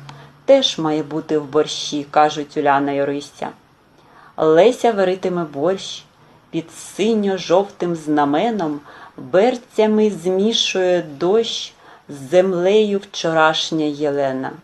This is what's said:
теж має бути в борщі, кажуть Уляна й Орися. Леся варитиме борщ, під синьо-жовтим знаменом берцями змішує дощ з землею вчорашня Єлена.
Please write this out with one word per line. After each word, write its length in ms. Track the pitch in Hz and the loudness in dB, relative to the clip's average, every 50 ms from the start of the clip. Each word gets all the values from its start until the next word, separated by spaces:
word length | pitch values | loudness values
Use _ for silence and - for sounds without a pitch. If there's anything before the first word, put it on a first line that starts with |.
| - - - - - - _ _ - | -20 -20 -20 -20 -20 -20 _ _ 2
теж 320 | - 269 269 262 - - - | 4 4 4 4 0 -4 -2
має 260 | 160 156 151 156 151 | -4 -2 -2 -2 -4
бути 340 | 139 147 160 160 - 156 151 | -4 -6 -8 -4 -2 -2 -2
в 80 | 147 | -2
борщі, 600 | 135 135 151 151 151 - - - - 147 147 143 - | 0 0 0 0 0 -2 -10 -8 -8 -6 -8 -6 0
кажуть 460 | - 151 151 151 151 156 147 143 - 156 | 2 4 4 4 2 -4 -10 -8 -4 -2
Уляна 340 | 143 143 139 139 143 143 | 2 2 2 2 0 -2
й 100 | 143 139 | -2 -2
Орися. 480 | 139 143 143 143 139 - - - 147 143 - - _ _ _ _ _ _ _ _ _ _ _ - - - - - | -2 -2 -4 -6 -8 -12 -14 -12 -12 -12 -12 -16 _ _ _ _ _ _ _ _ _ _ _ -20 -20 -14 -6 0
Леся 540 | 160 156 156 165 190 240 254 - - 233 | 2 4 6 6 6 6 4 2 0 0
варитиме 520 | 220 196 190 180 185 190 180 185 180 175 170 | 2 2 0 0 -2 -2 -4 -4 -4 -4 -6
борщ, 600 | 151 139 139 147 175 196 190 - - - - - _ _ _ _ _ _ _ _ _ | -6 -6 -4 -2 -2 -2 -4 -6 -14 -16 -16 -18 _ _ _ _ _ _ _ _ _
під 220 | - 165 160 - | -8 -8 -8 -8
синьо-жовтим 1200 | - - - - - - 196 220 233 214 202 202 190 180 170 - 165 190 196 196 - - 180 175 170 | -16 -20 -20 -14 -6 -2 0 0 0 0 0 -2 -2 -4 -2 2 2 2 2 0 -6 -6 -4 -4 -4
знаменом 840 | 160 156 151 151 147 143 143 143 156 202 240 226 208 170 151 147 147 - - - - - - - - | -4 -4 -2 0 0 2 2 2 0 0 0 0 -2 -4 -4 -6 -8 -10 -16 -20 -20 -20 -20 -18 -18
берцями 920 | 139 127 143 185 208 254 254 240 - _ - - 214 214 214 214 214 214 | -10 -2 2 2 2 2 0 -2 -8 _ -2 0 2 2 4 4 2 2
змішує 920 | 196 165 160 185 185 190 202 220 226 - - - - 190 185 180 180 175 165 156 143 135 | 0 -2 -4 -2 0 0 0 0 0 0 -2 -2 0 0 2 2 2 0 0 -4 -8 -4
дощ 540 | 170 180 202 226 233 226 - - - - - _ - - - - _ - | -2 0 2 2 0 0 -4 -10 -10 -12 -16 _ -20 -20 -20 -20 _ -18
з 200 | 147 139 139 127 | -16 -14 -8 0
землею 680 | 160 180 185 190 185 170 175 190 202 214 214 208 202 196 | 4 4 4 4 2 0 0 2 4 4 2 2 0 -4
вчорашня 840 | 196 - - - - 170 160 160 156 156 160 160 - - 165 160 151 | -4 -6 -12 -6 -4 0 2 4 4 2 2 0 -4 -4 -2 -2 -2
Єлена. 680 | 151 147 143 151 147 143 143 139 135 131 131 131 131 147 160 | -2 -4 -2 -4 -2 -2 0 -2 -2 -2 -4 -8 -8 -10 -12